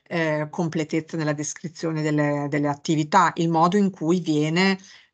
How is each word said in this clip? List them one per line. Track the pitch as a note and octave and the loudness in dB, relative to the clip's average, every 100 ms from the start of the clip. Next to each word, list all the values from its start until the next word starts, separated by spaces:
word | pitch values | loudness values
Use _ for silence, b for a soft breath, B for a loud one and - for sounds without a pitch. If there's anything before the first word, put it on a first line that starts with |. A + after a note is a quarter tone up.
| - | -8
eh, | E3+ D#3+ D3+ D3+ | -4 -2 -2 -4
completezza | E3+ E3 E3 D3+ D#3+ D#3 E3 | -4 -4 -2 -2 -4 -4 -4
nella | D3+ | -4
descrizione | D3 D3 - D#3+ - E3 D#3+ | -4 -6 -10 -14 -8 -6 -2
delle, | D3+ D3+ D3 D3 C#3+ | 0 0 0 -2 -2
delle | D3 C#3+ | -2 -2
attività, | C#3 - D#3 D3+ G3 E3 - | -4 -2 -2 2 4 4 2
il | E3+ | 0
modo | E3 F3 G3+ | 2 4 4
in | G3 | 0
cui | F#3+ D#3+ F3+ | 0 0 0
viene, | D#3+ D3+ D#3 E3+ G3 F#3+ B B B | 0 0 2 2 2 0 B B B